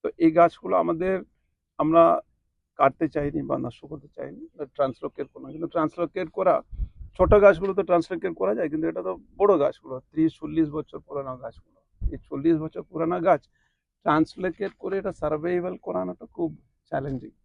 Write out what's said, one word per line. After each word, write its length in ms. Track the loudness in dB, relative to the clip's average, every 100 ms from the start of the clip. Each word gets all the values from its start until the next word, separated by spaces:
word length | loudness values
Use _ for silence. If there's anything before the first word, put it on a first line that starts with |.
তো 60 | -8 0
এই 140 | 2
গাছগুলো 440 | 6 4 2 0 0
আমাদের, 460 | 2 -2 -2 -4 -6 _ _ _ _ -4
আমরা 440 | 4 6 6 4 _ _ _ _ _
কাটতে 340 | 2 2 2 -4
চাইনি 320 | -2 -4 -4
বা 160 | -4 -4
নষ্ট 280 | -6 -10
করতে 220 | -18 -18 -16
চাইনি, 320 | -14 -12 -14 -20
এটা 120 | -14
ট্রান্সলোকেট 600 | -14 -2 -2 -2 -10 -10 -12
করা। 180 | -12 -16
কিন্তু 160 | -12 -6
ট্রান্সলোকেট 640 | -4 -4 -4 -6 -6 -8
করা, 320 | -2 2 0 -2 -8 -8 -8 -18 0
ছোট 160 | 6 8
গাছগুলো 320 | 8 6 0
তো 100 | -2
ট্রান্সলোকেট 500 | 2 0 0 -6 -6
করা 200 | -2 -2
যায়, 140 | 0 -2
কিন্তু 180 | -2 -4
এটা 140 | -4
তো 160 | -6 -8 -14 0
বড় 220 | 2 4
গাছগুলো, 400 | 0 -4 -14 -14
ত্রিশ 340 | _ -2 -2 -2
চল্লিশ 300 | -6 -2 -2
বছর 300 | -2 -10 -16
পুরানো 380 | _ -10 -8 -12
গাছগুলো। 720 | -14 -16 _ _ _ _ -6
এই 60 | -6
চল্লিশ 400 | _ -2 0 0
বছর 240 | -2 -10
পুরানো 400 | -12 -4 -2 0
গাছ 200 | 2 2 _ _ _ _ _ _
ট্রান্সলোকেট 720 | 0 2 0 -2 -6 -4 -10 _
করে 180 | -6 -4
এটা 160 | -6
সারভাইভাল 640 | -6 -4 -2 -2 -2 -4 -8
করানোটা 480 | -6 -6 -6 -10
খুব 320 | -14 -6 -6 -6 _ _
চ্যালেঞ্জিং। 440 | _ -6 -6 -8 -10 _